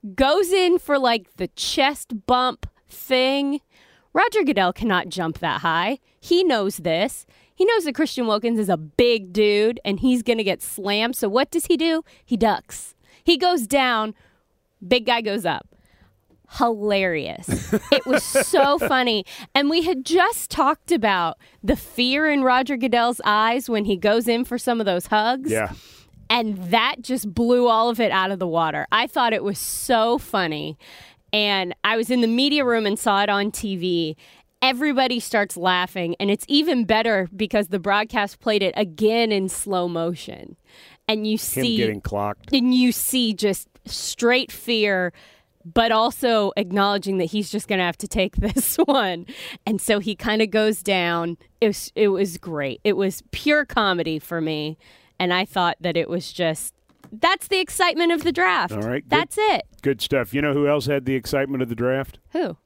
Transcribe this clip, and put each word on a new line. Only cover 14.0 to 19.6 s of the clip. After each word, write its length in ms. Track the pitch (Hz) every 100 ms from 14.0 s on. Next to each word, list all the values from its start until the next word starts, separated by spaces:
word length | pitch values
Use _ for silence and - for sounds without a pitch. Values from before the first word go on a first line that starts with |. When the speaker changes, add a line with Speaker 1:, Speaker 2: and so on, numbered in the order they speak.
| 214 - _ _ _ _ _ _ 180
Speaker 1:
Big 200 | 247 226
guy 160 | 233
goes 220 | 220 208
up. 220 | 170 123 - _ _ _ _ _ _ _ _ -
Hilarious. 1160 | 240 214 208 196 190 160 135 - - - - 214
Speaker 2:
<laughs> 120 | -
Speaker 1:
It 160 | 285 -
was 160 | 277
so 560 | - 269 233 339 277 294
funny. 460 | 220 262 247 214 - - -
And 120 | 269